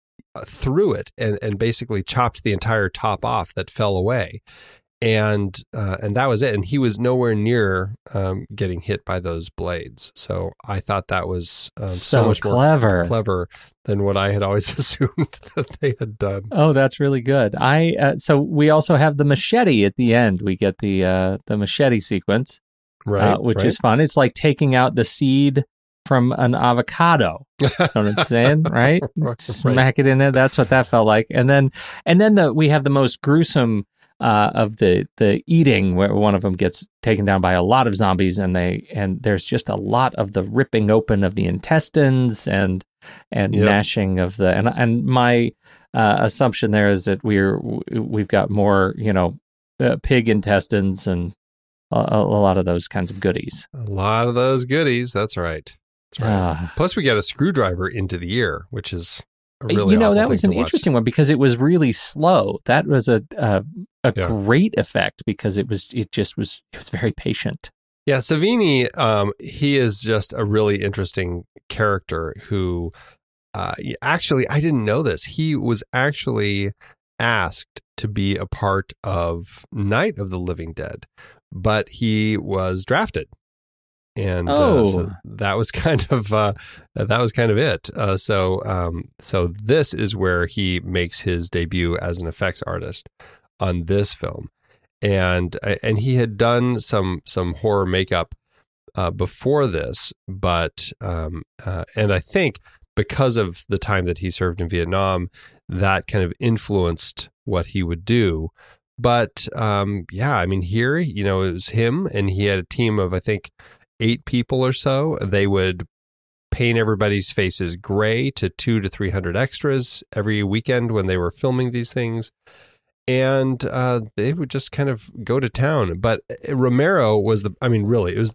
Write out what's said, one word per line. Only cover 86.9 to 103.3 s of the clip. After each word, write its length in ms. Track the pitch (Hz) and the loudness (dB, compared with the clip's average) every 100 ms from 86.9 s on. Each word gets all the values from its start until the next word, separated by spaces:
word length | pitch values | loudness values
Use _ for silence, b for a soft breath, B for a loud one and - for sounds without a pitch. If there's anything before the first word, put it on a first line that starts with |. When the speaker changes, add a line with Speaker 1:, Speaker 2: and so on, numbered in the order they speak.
Speaker 1:
that 260 | - 104 110 | -6 -2 0
was 120 | 117 | 0
kind 180 | - 117 | 0 2
of 80 | 104 | 2
it. 320 | 151 85 - | 0 -2 -6
Uh, 220 | - 101 95 | -4 -2 0
so, 460 | - 101 92 95 | 2 2 0 -2
um, 380 | - 92 87 85 - _ | -4 -4 -4 -6 -12 _
so 340 | - 98 87 95 | -4 -2 -2 -4
this 300 | 104 151 147 | 0 2 2
is 240 | 127 107 101 | 2 -2 -2
where 300 | 95 87 85 | 0 0 -2
he 340 | - 95 90 | -2 -2 -2
makes 400 | 85 90 87 - | -2 -4 -2 -4
his 300 | - 87 85 | -2 -4 -2
debut 460 | 87 85 90 85 85 | -4 -4 -2 -2 -2
as 220 | 87 87 | -4 -6
an 60 | 82 | -8
effects 340 | - 95 85 | -6 -6 -4
artist 460 | - - - - - _ b b b - | -6 -8 -6 -6 -8 _ b b b -6
on 240 | 92 90 85 | -4 -2 -2
this 280 | 98 101 | 0 0
film. 340 | - 85 - - _ _ _ _ _ | -2 -6 -10 -16 _ _ _ _ _
And, 540 | 101 98 92 90 90 - 101 101 | 0 2 2 0 -2 -6 -6 -4
and 160 | - 110 | -2 -2
he 160 | 123 | 0
had 240 | 123 117 101 | 0 0 0
done 420 | 117 120 123 120 | 0 2 0 0
some, 400 | - 107 95 90 - | 0 0 -2 -4 -4
some 280 | - 90 | -2 -2
horror 320 | 85 110 101 92 | -2 0 0 0
makeup, 480 | 92 95 90 82 - _ _ _ _ _ | 0 0 -2 -4 -10 _ _ _ _ _
uh, 160 | - 90 | -4 -4
before 560 | 95 90 - 131 147 135 | -2 -4 -2 0 0 0
this, 480 | 82 - - - - - | -2 -2 0 -2 -4 -10
but, 640 | 95 95 85 80 - - - | -4 -2 0 -2 -4 -6 -6
um, 400 | 101 85 80 82 - - - | -8 -6 -6 -10 -14 -14 -8
uh, 180 | 92 - | -8 -6
and 160 | - 107 | -2 0
I 80 | 92 | 0
think 400 | - 196 165 - b b b - | 0 0 0 -4 b b b -6
because 400 | 104 - 135 | -4 0 2